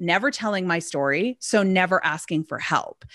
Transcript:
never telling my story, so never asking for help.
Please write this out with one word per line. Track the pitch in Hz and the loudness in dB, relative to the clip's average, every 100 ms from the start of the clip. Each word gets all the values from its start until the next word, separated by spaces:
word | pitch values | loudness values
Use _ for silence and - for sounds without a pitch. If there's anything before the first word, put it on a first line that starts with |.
never | 170 185 262 | 0 2 2
telling | - 220 196 180 | -2 -2 -2 0
my | 170 | -2
story, | 165 147 139 139 226 247 | -2 -2 0 0 -2 -4
so | - 214 | 0 2
never | 190 190 185 - | 4 4 4 2
asking | 156 156 - 156 | 0 -2 -4 -4
for | 156 120 | -4 -6
help. | - 151 - - - | -2 -2 -2 -10 -20